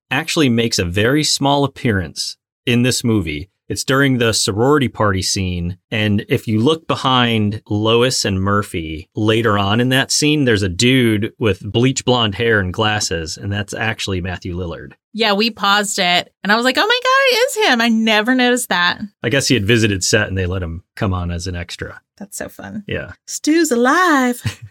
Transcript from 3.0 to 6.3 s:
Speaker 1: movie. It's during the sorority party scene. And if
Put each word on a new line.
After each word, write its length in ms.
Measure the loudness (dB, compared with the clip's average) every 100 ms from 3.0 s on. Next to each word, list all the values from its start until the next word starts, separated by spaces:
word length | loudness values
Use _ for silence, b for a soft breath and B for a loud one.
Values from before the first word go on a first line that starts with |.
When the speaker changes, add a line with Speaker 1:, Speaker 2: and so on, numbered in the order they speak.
Speaker 1:
movie. 480 | 0 0 0 -6 -10 _ -10
It's 140 | -8
during 340 | 0 2 2 2
the 140 | 0
sorority 560 | 0 -2 0 2 2 0
party 340 | 0 0 0
scene. 560 | -2 -2 -2 -2 -4 -6 _
And 340 | -2 0 0
if 180 | 0